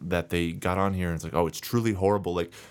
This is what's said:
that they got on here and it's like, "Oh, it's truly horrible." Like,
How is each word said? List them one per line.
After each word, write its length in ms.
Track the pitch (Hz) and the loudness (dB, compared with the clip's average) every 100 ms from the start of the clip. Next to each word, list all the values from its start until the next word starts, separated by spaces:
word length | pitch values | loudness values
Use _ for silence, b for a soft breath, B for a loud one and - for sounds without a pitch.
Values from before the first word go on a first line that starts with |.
that 280 | 87 87 82 | -2 0 2
they 240 | 87 85 | 0 0
got 260 | 82 90 92 | 0 0 2
on 160 | 98 | 2
here 140 | 92 90 | 2 0
and 80 | 82 | -2
it's 80 | |
like, 100 | 80 | -2
"Oh, 140 | 82 82 | -2 -2
it's 100 | - | -4
truly 360 | - 120 113 | -2 0 2
horrible." 400 | 95 95 104 87 | 2 2 2 0
Like, 180 | 87 85 B B | -2 -4 B B